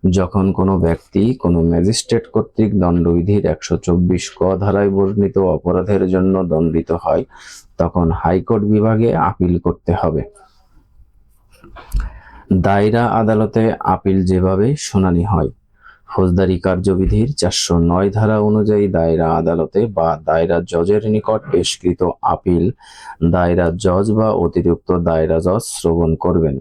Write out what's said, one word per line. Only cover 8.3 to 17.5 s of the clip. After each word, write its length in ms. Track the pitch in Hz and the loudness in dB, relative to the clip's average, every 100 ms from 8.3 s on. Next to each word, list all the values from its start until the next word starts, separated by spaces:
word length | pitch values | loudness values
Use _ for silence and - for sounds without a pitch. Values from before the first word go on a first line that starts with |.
| 92 - 113 104 | -2 0 -2 0
বিভাগে 440 | 107 110 110 117 165 | 2 2 2 0 0
আপিল 320 | 87 - 90 85 | -2 0 0 0
করতে 320 | 87 87 - | -2 -4 -4
হবে। 280 | 85 80 78 - - - _ _ - _ _ - _ _ _ _ - - - - - - - - - - 92 | -2 0 -2 -6 -14 -20 _ _ -20 _ _ -20 _ _ _ _ -20 -20 -20 -6 -6 -6 -12 -20 -20 -2 0
দায়রা 440 | 87 101 104 117 120 | 2 2 2 2 0
আদালতে 500 | 110 107 107 107 113 110 - - | 0 2 0 0 2 0 0 -2
আপিল 300 | 95 98 95 92 | -2 0 0 2
যেভাবে 420 | 92 92 95 110 151 | 2 2 2 0 -2
শুনানি 440 | - 98 95 87 85 | -2 0 2 2 2
হয়, 240 | 82 71 - _ _ - - - | 0 -2 -6 _ _ -20 -20 -8
ফৌজদারি 500 | - 92 90 92 92 | -2 0 2 0 0
কার্যবিধির 680 | 95 92 95 95 95 104 120 143 | 0 0 0 0 2 2 0 -2
চারশো 400 | - | -4